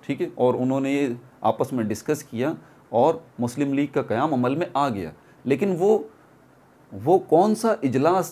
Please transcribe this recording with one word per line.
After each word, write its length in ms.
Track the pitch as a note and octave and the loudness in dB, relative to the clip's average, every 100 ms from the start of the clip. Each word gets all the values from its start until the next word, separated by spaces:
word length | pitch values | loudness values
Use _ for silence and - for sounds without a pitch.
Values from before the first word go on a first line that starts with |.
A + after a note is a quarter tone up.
ठीक 180 | - C#3 | -6 -6
है, 100 | F3 - | -6 0
और 180 | B2 B2 | 0 2
उन्होंने 380 | B2+ C3+ C3+ | 0 0 0
ये 240 | C#3 C#3+ A#2 - - | 0 -2 -4 -12 -4
आपस 260 | G#2+ - C3 | -2 0 -2
में 140 | C3 A2 | -2 -4
डिस्कस 360 | G#2 - D3+ | -4 -4 -4
किया 340 | - A2+ C3 - - - _ | -4 -4 -4 -4 -12 -20 _
और 320 | A2+ C#3 E3 - - | 2 2 0 -8 -6
मुस्लिम 340 | A#2+ B2+ C#3+ | -6 -2 -2
लीग 180 | C#3 C#3+ | 0 -2
का 100 | C#3+ | -2
क़याम 300 | B2+ A2 A2 | -2 -2 0
अमल 240 | C3 B2 C#3 | 0 0 0
में 160 | F3 - | -2 -2
आ 120 | C#3+ | -2
गया। 240 | G#2 E2 - - - - | -2 -8 -12 -20 -12 -2
लेकिन 300 | C3 G3+ F3 | 0 0 0
वो, 340 | F#3+ A3 - - - _ _ _ _ _ _ | 2 2 0 -18 -20 _ _ _ _ _ _
वो 260 | G2 A#2 F#3 | -8 2 2
कौन 360 | - C#3 - - | 4 4 4 2
सा 220 | A3+ - | 0 0
इजलास 480 | C3+ B2 D3+ F#3 E3 | 0 2 2 2 0